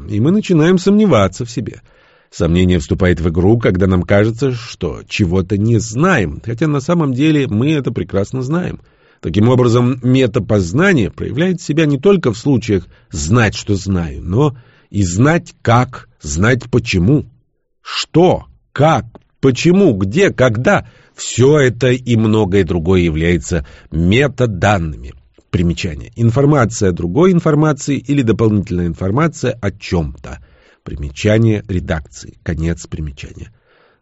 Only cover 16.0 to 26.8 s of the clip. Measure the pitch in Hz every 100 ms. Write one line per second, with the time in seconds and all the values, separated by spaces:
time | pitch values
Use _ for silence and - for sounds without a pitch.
16 | - _ 76 73 104 123 - 123 117 95
17 | 87 143 - _ _ _ _ _ - -
18 | - 151 180 101 - _ _ - 151 143
19 | - - _ _ 135 127 165 180 196 101
20 | 95 123 196 - 127 107 127 196 - -
21 | _ - - - 131 151 131 117 131 127
22 | 127 113 110 107 104 98 87 87 80 95
23 | 85 78 82 87 - 87 73 - - 76
24 | 85 110 143 139 123 92 98 104 82 67
25 | 60 - _ _ _ - 85 85 90 76
26 | - - 117 120 143 147 117 -